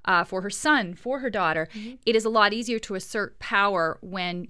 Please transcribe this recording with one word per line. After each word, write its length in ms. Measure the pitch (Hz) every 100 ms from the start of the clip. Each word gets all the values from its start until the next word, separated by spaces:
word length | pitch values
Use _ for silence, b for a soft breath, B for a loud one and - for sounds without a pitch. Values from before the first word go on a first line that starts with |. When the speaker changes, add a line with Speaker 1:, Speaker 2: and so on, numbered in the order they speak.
| -
Speaker 1:
uh, 180 | 180
for 180 | 175 190
her 80 | 196
son, 440 | 202 311 294 190
for 260 | 180 240 269
her 100 | 254
daughter. 380 | 208 170 160 160
Speaker 2:
Mm-hmm. 220 | 214 220 262 -
Speaker 1:
It 100 | 226
is 80 |
a 60 | 220
lot 240 | 226 208
easier 260 | 220 233 226
to 160 | - 190
assert 420 | - 220 202 -
power 600 | - 202 202 190 165 -
when 460 | 185 190 180 175 175